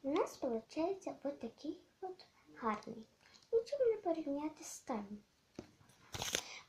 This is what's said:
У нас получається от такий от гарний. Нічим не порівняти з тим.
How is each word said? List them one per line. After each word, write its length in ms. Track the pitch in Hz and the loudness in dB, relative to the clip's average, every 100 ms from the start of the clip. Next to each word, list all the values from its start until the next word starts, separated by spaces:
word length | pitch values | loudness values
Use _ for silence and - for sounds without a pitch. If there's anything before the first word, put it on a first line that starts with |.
У 100 | 269 | 4
нас 240 | 320 - - | 4 2 0
получається 760 | 277 226 - 311 339 392 294 277 | 0 0 -2 0 0 0 -4 -4
от 160 | 269 294 | -4 -4
такий 420 | 226 - 302 349 - _ | -8 -6 -8 -8 -12 _
от 240 | 370 370 - _ - - | -8 -8 -16 _ -20 -4
гарний. 500 | 233 208 - 220 - _ - - - | -2 0 -4 -12 -14 _ -20 -20 2
Нічим 260 | 453 466 571 | 2 4 6
не 180 | 480 415 | 6 6
порівняти 640 | 359 330 302 277 302 302 | 2 2 2 0 -2 -4
з 160 | 320 - | -12 -10
тим. 380 | - 226 202 208 - _ _ - - - - - - - - - - - | -4 -4 -4 -10 -14 _ _ -16 -16 -20 -20 -20 -12 -6 -2 -2 -4 -14